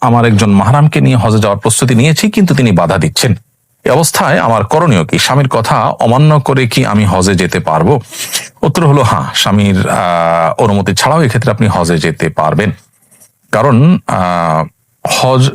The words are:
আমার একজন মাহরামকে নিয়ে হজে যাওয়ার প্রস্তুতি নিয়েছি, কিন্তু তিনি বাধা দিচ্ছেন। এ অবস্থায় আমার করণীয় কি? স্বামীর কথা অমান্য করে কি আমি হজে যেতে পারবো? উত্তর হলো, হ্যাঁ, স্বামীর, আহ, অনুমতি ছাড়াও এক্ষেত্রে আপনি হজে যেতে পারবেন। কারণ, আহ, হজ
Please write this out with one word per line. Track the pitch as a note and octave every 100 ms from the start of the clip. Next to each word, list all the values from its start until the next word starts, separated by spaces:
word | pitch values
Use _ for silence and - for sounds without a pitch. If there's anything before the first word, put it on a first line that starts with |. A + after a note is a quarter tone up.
আমার | B2+ A#2+ A#2
একজন | G2+ G#2
মাহরামকে | G2 G2 C#3+ D3+ D#3
নিয়ে | C3+ C3
হজে | A2+ A2
যাওয়ার | G#2 G2+
প্রস্তুতি | A2+ - B2+
নিয়েছি, | A#2 C#3+ D#3 G#3+
কিন্তু | G#3+ F#3
তিনি | C3+ A#2+
বাধা | F2 E2 F#2+
দিচ্ছেন। | - - B2 - - _ _ _
এ | -
অবস্থায় | D3+ D#3+ - E3+ C#3
আমার | A#2 A2
করণীয় | G#2+ D3+ E3+ A2+
কি? | A2+ -
স্বামীর | - C3 C3
কথা | A#2+ G#2+ A#2+
অমান্য | B2+ - A#2 B2 D3+ D3+
করে | C3+ C3 B2
কি | C3+ A#2+
আমি | G#2
হজে | G#2 F#2 F#2
যেতে | F2+ F2+ F2+
পারবো? | - D#2 F2 D3 - - - - - _
উত্তর | D#3+ F3 D#3+
হলো, | C#3+
হ্যাঁ, | A2+ F2+ C2
স্বামীর, | - A2 G#2 G2+ F#2+ G2+
আহ, | - F2+ E2+ E2 E2+ E2 -
অনুমতি | A#2 G2+ G2
ছাড়াও | F#2 C3 D#3+
এক্ষেত্রে | D#3 A2+ B2
আপনি | A2 G#2+
হজে | F#2+ F2 E2+
যেতে | D#2+ D2+ D#2+
পারবেন। | - D2+ D2+ G2+ - _ _ _ _ _ _ _
কারণ, | A2 C3+ A#2 D#3 F3+ -
আহ, | G2+ F2+ F2 E2+ D#2+ D#2+ _ _ _ -
হজ | - B2+ C3 C3